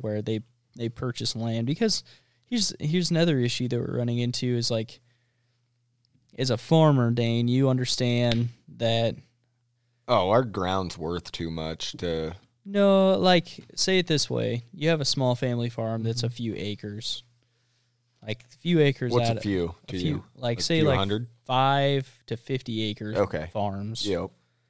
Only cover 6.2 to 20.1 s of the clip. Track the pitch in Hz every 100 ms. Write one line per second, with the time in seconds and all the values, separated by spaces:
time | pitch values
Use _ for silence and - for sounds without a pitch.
6.2 | _ - 131 110 - 165 156 135 120 120
7.2 | 117 117 120 127 135 127 123 - 123 120
8.2 | 120 117 120 - - - 113 113 113 -
9.2 | - _ _ _ _ _ _ _ - 113
10.2 | 92 117 123 95 90 95 90 - 80 87
11.2 | - - 82 80 80 80 - - 87 80
12.2 | 78 - _ _ 196 202 202 196 190 190
13.2 | 180 180 - - - - - 185 180 147
14.2 | - 123 113 117 - - 156 160 135 -
15.2 | 127 120 131 120 120 117 113 113 113 117
16.2 | 120 120 117 - 101 104 107 104 - -
17.2 | - _ _ _ _ _ _ _ _ _
18.2 | 107 110 - - 165 170 143 131 123 120
19.2 | 117 113 104 95 85 - - 92 87